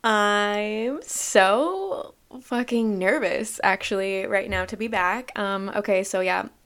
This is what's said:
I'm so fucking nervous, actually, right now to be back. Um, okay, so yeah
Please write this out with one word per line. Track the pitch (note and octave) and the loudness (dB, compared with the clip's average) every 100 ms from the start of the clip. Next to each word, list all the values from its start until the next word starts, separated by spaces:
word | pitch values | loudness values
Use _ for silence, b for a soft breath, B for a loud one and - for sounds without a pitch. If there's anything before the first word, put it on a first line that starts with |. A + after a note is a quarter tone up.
I'm | A#3 G#3+ G#3 G#3 G#3 G#3 G#3 A3 A#3 C#4+ | 2 4 4 2 0 -2 -2 -2 -4 -4
so | - - - - F#3+ A3 D#4+ F#4+ G4 - - _ _ C4 | -6 -6 2 6 6 4 2 -2 -6 -6 -10 _ _ -20
fucking | - A#3+ A#3+ A#3 A3 F#3+ | -6 -4 0 0 2 2
nervous, | F#3 G#3 F#3+ - G#3+ - | 2 2 2 0 -4 0
actually, | - F#3+ - G3 F#3+ F#3+ | 0 0 -2 -2 -2 -4
right | F#3+ G3 G3 | 0 -2 0
now | F#3+ | -4
to | F#3 | -4
be | G3+ A3 | -4 -2
back. | G#3+ F3+ G#3+ B3+ - | 0 0 0 -6 -4
Um, | G3+ G3 G3 | -2 -2 -2
okay, | G#3 G#3 F#3+ | -4 2 2
so | G3 F#3+ | 2 0
yeah | F#3 F#3 G#3 _ | 0 0 -2 _